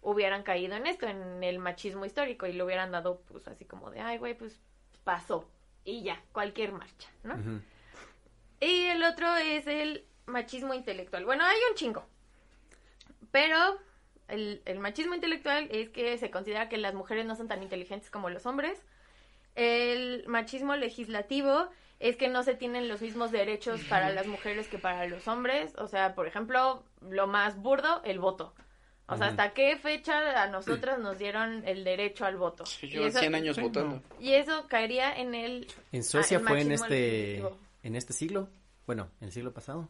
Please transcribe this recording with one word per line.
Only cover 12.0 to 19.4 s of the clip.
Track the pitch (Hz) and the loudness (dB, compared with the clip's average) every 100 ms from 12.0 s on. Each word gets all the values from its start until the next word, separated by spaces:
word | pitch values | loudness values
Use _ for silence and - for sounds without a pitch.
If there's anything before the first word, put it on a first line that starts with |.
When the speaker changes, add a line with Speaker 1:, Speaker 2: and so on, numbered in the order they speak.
| - _ - _ _ - - - - _ - - - | -8 _ -20 _ _ -20 -20 -20 -20 _ -20 -20 2
Speaker 1:
pero | 269 302 320 359 392 - - _ _ _ | 4 6 6 6 4 -8 -20 _ _ _
el, | 208 214 202 - | -4 -4 -6 -6
el | 190 | -4
machismo | 202 208 320 359 | -4 -2 -2 -2
intelectual | 330 320 285 285 302 | -2 -2 0 0 0
es | 220 220 | -4 -4
que | 233 240 240 | -2 -2 -2
se | 240 | -4
considera | 180 196 214 220 | -4 -4 -2 -2
que | 226 | -2
las | 208 | -2
mujeres | 196 185 220 226 | -4 -4 -4 -4
no | 220 | -6
son | 226 | -6
tan | 202 | -6
inteligentes | 190 185 180 202 - | -6 -8 -8 -10 -10
como | 208 185 | -6 -6
los | 180 240 | -6 -4
hombres. | 277 302 392 - - - - - - | -2 -2 -4 -12 -20 -20 -20 -20 -20